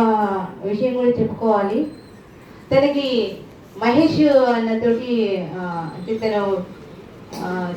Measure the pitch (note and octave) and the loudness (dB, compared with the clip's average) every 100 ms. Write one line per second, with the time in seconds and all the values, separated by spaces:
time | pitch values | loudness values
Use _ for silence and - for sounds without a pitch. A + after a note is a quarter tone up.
0 | A3+ G#3+ G#3 G3 F3+ - G3 G#3+ B3+ B3 | 4 2 0 -2 -6 -8 -4 -2 0 2
1 | B3 A#3 A3 - A3+ G3+ G3 A#3+ D#4 - | 2 2 0 0 0 2 2 -2 -4 -8
2 | - - - - - - - C4+ C#4+ C#4 | -20 -20 -20 -20 -20 -14 0 2 2 2
3 | C4+ A#3 F#3+ - - - - G3 A#3 C4 | -2 -2 -2 -6 -16 -20 -18 -4 2 4
4 | D#4+ D4 D4 C4+ B3 A#3 A3+ A3 A#3+ A#3 | 4 4 6 6 6 2 0 0 2 0
5 | B3+ A#3+ G3+ F#3+ E3+ F3+ F3+ E3+ E3 - | 0 0 0 -2 -4 -8 -8 -8 -8 -8
6 | A3+ A3 A3 G#3 G3 F#3 F#3 - - - | -6 -4 -2 0 0 -2 -6 -14 -20 -20
7 | - - - - F3+ F#3 F3+ | -20 -20 -16 -10 -6 -6 -6